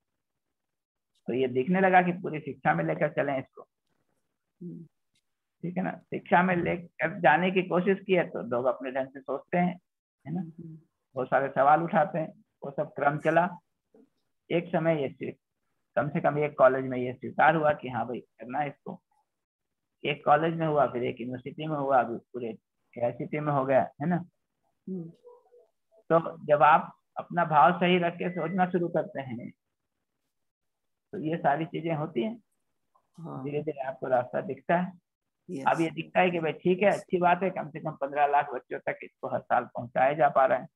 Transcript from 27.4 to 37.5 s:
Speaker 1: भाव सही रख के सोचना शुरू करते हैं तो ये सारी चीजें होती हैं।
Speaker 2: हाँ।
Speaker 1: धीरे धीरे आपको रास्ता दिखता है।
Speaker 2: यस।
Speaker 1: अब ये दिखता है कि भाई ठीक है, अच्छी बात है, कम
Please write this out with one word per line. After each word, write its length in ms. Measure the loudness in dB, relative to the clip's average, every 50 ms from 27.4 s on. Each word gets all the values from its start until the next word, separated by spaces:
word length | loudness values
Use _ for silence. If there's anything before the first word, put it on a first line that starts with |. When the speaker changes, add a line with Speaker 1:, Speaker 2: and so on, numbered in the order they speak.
| 0
Speaker 1:
भाव 320 | 4 6 6 6 6 6
सही 200 | 4 2 4 4
रख 160 | 4 2 0 -2
के 180 | -4 -6 -4
सोचना 340 | -4 -4 -4 -4 0 0 0
शुरू 220 | 0 0 -2 -2
करते 340 | 0 -2 -2 -4 -2 -8 -10
हैं 300 | -8 -8 -10 -10 -10 -14 -16 _ _ _ _ _ _ _ _ _ _ _ _ _ _ _ _ _ _ _ _ _ _ _ _ _ _ _ _ _ _ _
तो 60 | -10
ये 200 | -6 -4 -4 -4
सारी 280 | 0 2 0 0 0 -2
चीजें 300 | -6 -6 -6 -4 -4 -4
होती 280 | -4 -4 -4 -4 -4 -4
हैं। 200 | -4 -6 -10 _ _ _ _ _ _ _ _ _ _ _ _ _ _ _
Speaker 2:
हाँ। 260 | -16 -14 -12 -10 -8 -8
Speaker 1:
धीरे 200 | -6 -6 -4 -4
धीरे 180 | -6 -8 -6
आपको 260 | -8 -8 -8 -8 -2
रास्ता 340 | 0 0 0 0 0 -6 -6
दिखता 360 | -6 -6 -10 -10 _ 0 0
है। 220 | 0 0 -4 -8 -16 _ _ _ _ _ _ _ _ _ -12
Speaker 2:
यस। 160 | -10 -4 -2
Speaker 1:
अब 140 | 0 0 2
ये 80 | 0 -2
दिखता 300 | -2 -8 -10 0 _ 2
है 120 | 2 4
कि 80 | 2 0
भाई 120 | -2 -2
ठीक 280 | -4 0 2 2 2 4
है, 100 | 4 2
अच्छी 280 | 2 0 -2 _ -2
बात 220 | 2 4 4 4 2 0
है, 60 |
कम 200 | -4